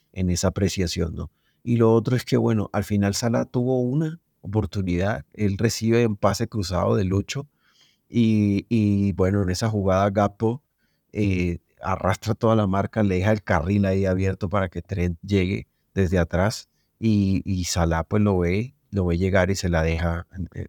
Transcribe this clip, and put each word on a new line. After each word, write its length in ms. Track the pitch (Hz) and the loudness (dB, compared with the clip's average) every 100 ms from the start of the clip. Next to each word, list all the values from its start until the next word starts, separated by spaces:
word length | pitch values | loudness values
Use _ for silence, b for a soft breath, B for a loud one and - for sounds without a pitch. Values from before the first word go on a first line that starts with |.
| _ | _
en 180 | 92 90 | -4 -2
esa 200 | 87 92 | 0 -2
apreciación, 640 | 95 98 - 87 90 85 80 | 0 -2 -2 -4 -2 -4 -6
¿no? 160 | 85 _ _ _ | -10 _ _ _
Y 140 | 120 117 | -4 2
lo 160 | 113 | 4
otro 240 | 113 110 123 | 4 2 -2
es 80 | - | 0
que, 100 | 123 | 0
bueno, 340 | 113 110 101 | 2 0 -2
al 100 | 101 | -4
final 320 | 101 104 101 98 | -2 0 0 0
Salah 300 | 117 123 123 | -2 -2 -2
tuvo 340 | 127 123 127 | -4 0 0
una, 380 | 123 143 156 170 _ _ | 0 -2 -4 -6 _ _
oportunidad. 840 | 92 107 98 104 92 87 98 127 - | -4 -2 -2 -4 -2 0 -2 -4 -8
Él 240 | - 104 98 | -4 -2 0
recibe 480 | 110 - 110 117 117 | -2 0 0 2 2
un 120 | 101 | 2
pase 300 | 101 95 113 | 0 0 -4
cruzado 480 | 110 90 90 101 113 | -4 -2 0 0 0
de 100 | 92 | 2
Lucho 420 | 98 - 139 147 b b b b b - | 0 -2 -8 -12 b b b b b -4
y, 580 | 120 113 107 104 98 - | 2 4 4 2 0 0
y, 440 | 117 104 101 101 | 0 2 2 0
bueno, 280 | 92 92 101 | 2 2 2
en 80 | 92 | 0
esa 200 | 90 113 | -2 -2
jugada 400 | 107 95 95 101 | 0 2 2 2
Gakpo, 500 | 101 101 - 113 127 _ _ _ _ _ | 2 0 0 -2 -2 _ _ _ _ _
eh, 480 | - 101 90 87 85 _ _ | -2 0 0 -2 -4 _ _
arrastra 540 | 78 92 92 95 107 101 | -6 -2 -2 -2 -4 0
toda 200 | 113 113 | 2 2
la 120 | 98 | 2
marca, 340 | 98 98 113 | 0 -2 0
le 140 | 104 92 | 0 2
deja 160 | 101 | 2
el 100 | 107 | 0
carril 440 | - 87 82 104 98 | 0 0 2 0 2
ahí 200 | 95 95 | 0 0
abierto 440 | 95 95 92 87 | 0 -2 -4 -4
para 200 | 101 95 | -2 -4
que 120 | 87 | -6
Trent 360 | - 98 87 85 | -8 -4 -2 -4
llegue 460 | 98 101 90 110 - _ _ | -2 0 0 -4 -8 _ _
desde 260 | 95 90 92 | -2 2 2
atrás 500 | 85 85 98 - - _ _ - | 0 0 0 -2 -14 _ _ -4
y, 420 | 113 104 95 95 - | 0 2 2 0 -2
y 180 | 92 | -4
Salah, 400 | 87 92 82 82 | -2 0 0 0
pues, 180 | - 107 | 0 0
lo 160 | 104 92 | 2 2
ve, 380 | 85 98 131 _ - | 0 0 -4 _ -8
lo 140 | 101 90 | -2 0
ve 100 | 85 | 0
llegar 320 | 95 95 92 | 2 2 2
y 60 | 95 | 0
se 140 | 90 | 0
la 120 | 82 | 0
deja, 460 | 80 82 85 85 - 90 80 | 0 0 -2 -4 -8 -12 -12
eh, 140 | - | -10